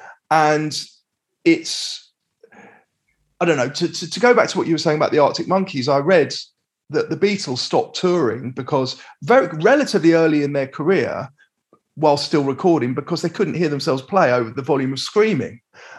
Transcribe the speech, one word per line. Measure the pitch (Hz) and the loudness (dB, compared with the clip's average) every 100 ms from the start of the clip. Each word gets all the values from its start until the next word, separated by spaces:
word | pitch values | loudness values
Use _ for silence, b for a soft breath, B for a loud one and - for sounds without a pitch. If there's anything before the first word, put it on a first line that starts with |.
| B B _ | B B _
And | 160 151 151 156 - - _ _ _ _ _ 165 | 2 4 2 -2 -6 -10 _ _ _ _ _ 2
it's, | 165 - - - - _ _ _ _ _ B B B _ _ _ _ _ _ | 2 0 -8 -8 -12 _ _ _ _ _ B B B _ _ _ _ _ _
I | 175 | -4
don't | 147 | -2
know, | 123 | -6
to, | 147 170 | -4 -6
to, | - 170 | -6 -10
to | - | 0
go | 240 | 2
back | 247 165 | 4 2
to | 185 | -2
what | - | -2
you | |
were | 160 170 | 0 0
saying | 151 | 0
about | 135 | 2
the | 147 | 2
Arctic | 143 - 135 | 2 0 -2
Monkeys, | 190 190 143 127 | -2 -2 -4 0
I | 139 | 0
read | 147 180 131 - - _ _ _ _ | 4 4 2 -4 -14 _ _ _ _
that | 143 - | -4 -4
the | 147 | -2
Beatles | 196 202 - 127 | -2 -2 -4 -6
stopped | - 147 - - | -2 -2 -2 -4
touring | 180 175 123 113 131 | 0 0 0 -2 -8
because | 131 123 139 127 - B B | -10 -2 -2 -2 -6 B B
very, | 143 254 - 156 | 2 2 2 0
relatively | 190 285 269 196 165 | 2 4 2 2 4
early | 165 160 151 | 4 4 2
in | 143 | 0
their | 143 135 | -2 -6
career, | - 156 185 107 78 135 _ b _ _ _ _ - | -4 0 0 0 -6 -10 _ b _ _ _ _ 0
while | 151 143 | 2 2
still | - 156 | 2 0
recording, | 139 135 185 160 123 | 0 0 2 2 0
because | 131 139 170 | -4 -6 -4
they | 170 | -4
couldn't | - 202 156 | -2 -2 0
hear | 170 | -2
themselves | 143 143 135 | -2 -2 -4
play | 131 196 143 | 0 2 2
over | 123 113 | 2 -2
the | 127 | -6
volume | 127 139 131 | -2 -2 -2
of | 135 | -4
screaming. | - 208 220 160 87 110 _ B B | -2 0 2 0 -4 -10 _ B B